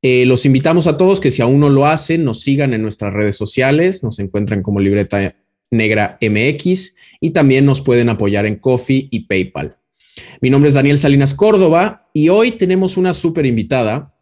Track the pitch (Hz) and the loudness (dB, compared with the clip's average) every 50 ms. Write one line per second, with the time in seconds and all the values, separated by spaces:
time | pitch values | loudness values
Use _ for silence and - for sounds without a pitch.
0 | - 131 127 123 123 127 127 123 - 139 131 131 139 165 170 180 156 175 151 143 | 2 2 2 4 4 4 2 2 2 2 2 2 2 2 0 2 2 0 0 2
1 | 185 190 196 196 - 147 123 - 117 120 135 143 147 143 139 135 139 147 160 151 | 2 2 2 2 0 -2 0 0 0 2 2 2 4 4 4 2 2 2 0 0
2 | - - 165 165 160 127 110 - - 139 139 139 143 131 120 110 110 107 107 - | -2 -2 -2 -2 -2 -4 -4 -4 -2 -2 -2 0 0 -2 -2 -4 -4 -6 -8 -6
3 | 107 101 95 104 107 104 101 - 107 101 - - 127 135 143 151 170 185 190 185 | -8 -6 -4 -2 -2 -2 -2 -4 -6 -4 -2 0 0 2 2 2 0 0 -2 -4
4 | - 113 107 - 98 95 - 104 104 95 107 101 92 101 101 98 98 98 101 104 | -6 -8 -6 -6 -10 -6 -4 -6 -4 -2 -4 -4 -4 -2 -2 0 0 0 0 0
5 | 101 - - 101 98 95 - _ _ _ _ _ _ _ - 113 110 107 107 107 | -2 -2 -2 -4 -4 -4 -8 _ _ _ _ _ _ _ -2 0 0 0 0 0
6 | 104 104 - _ 117 110 104 104 117 143 160 151 - 180 185 185 - - _ _ | -2 -4 -4 _ -2 -2 0 0 0 0 -2 -2 -2 -2 -2 -2 -2 -6 _ _
7 | - - _ _ - 165 160 165 147 135 131 135 143 139 135 135 - - 120 120 | -20 -20 _ _ -6 -2 0 2 2 4 4 4 4 2 2 0 0 0 2 2
8 | 117 120 113 - 110 101 101 101 101 107 107 - _ 131 127 123 - - 135 135 | 2 0 0 0 -2 -2 0 -2 -2 -2 -4 -4 _ -2 -2 -2 0 -2 -2 -2
9 | 135 135 - 110 - _ 101 95 92 - _ 71 71 - _ _ _ _ _ _ | -2 -4 -8 -8 -6 _ -2 -2 -2 -4 _ -10 -12 -12 _ _ _ _ _ _
10 | _ _ _ - - - - - 131 127 135 139 147 147 139 139 135 143 143 143 | _ _ _ -20 -20 -20 -10 -4 0 2 2 4 4 4 2 2 2 2 2 2
11 | - 147 139 139 143 135 - - 202 214 220 196 190 160 165 170 190 214 214 _ | 2 2 2 2 2 0 0 2 2 2 4 4 2 2 2 2 0 0 -4 _
12 | _ _ _ 151 151 165 185 214 226 240 226 - 196 180 185 185 190 185 - 185 | _ _ _ 0 2 2 4 2 2 0 0 -2 -2 0 0 0 0 -2 -2 -2
13 | 185 185 170 - - 170 165 170 147 131 120 113 104 - 139 127 117 110 110 143 | -2 -2 -2 -2 -4 -4 -2 -2 -2 0 -2 -2 -2 -2 -2 -2 -2 -2 -4 -6
14 | 139 - _ _ | -8 -12 _ _